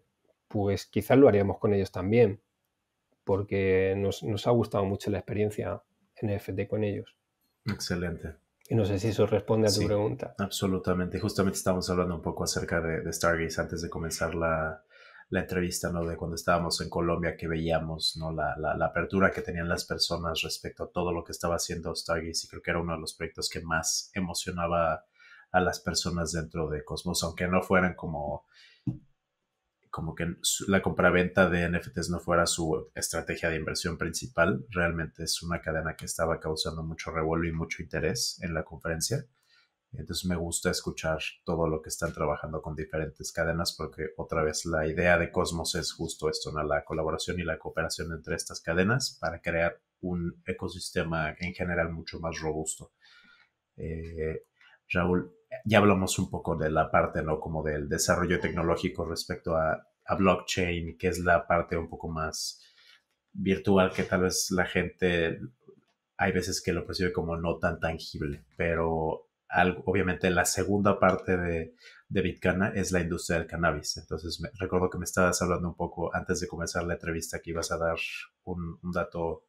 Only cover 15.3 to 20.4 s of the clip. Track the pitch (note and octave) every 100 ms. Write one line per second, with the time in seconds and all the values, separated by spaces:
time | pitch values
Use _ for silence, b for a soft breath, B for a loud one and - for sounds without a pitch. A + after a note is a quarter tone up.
15.3 | F#2 F2+ F2+ F2 - E2+ E2+ E2+ E2 E2
16.3 | E2 - F2 E2+ - E2 F#2 E2+ E2 E2+
17.3 | D#2 E2 D#2+ E2 D#2+ D#2+ D#2+ - D#2 D#2+
18.3 | D#2+ D2 D2 D2+ D#2 E2 E2+ E2 G2 F#2+
19.3 | - - E2+ E2+ F2 - D#2+ - E2+ E2+
20.3 | D#2